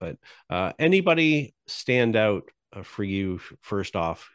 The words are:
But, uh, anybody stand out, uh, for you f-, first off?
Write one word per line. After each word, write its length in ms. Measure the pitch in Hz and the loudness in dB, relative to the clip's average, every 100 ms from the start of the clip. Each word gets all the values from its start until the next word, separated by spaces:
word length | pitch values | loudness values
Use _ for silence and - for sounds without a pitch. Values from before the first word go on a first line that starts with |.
But, 160 | 85 - - - - | -12 -12 -18 -20 -6
uh, 220 | 90 92 - | -2 -2 0
anybody 760 | 160 190 185 165 156 151 139 _ - | 2 4 4 4 4 2 -2 _ -14
stand 480 | - - 123 117 110 | -8 0 2 4 4
out, 260 | 107 98 - _ _ | 2 0 -6 _ _
uh, 100 | 98 | -18
for 200 | 95 - | -12 -8
you 320 | 98 98 95 90 | -4 -2 -2 -4
f-, 160 | - - | -10 -20
first 340 | - 101 92 95 | -6 -6 -4 -2
off? 320 | 85 - - | -2 -4 -8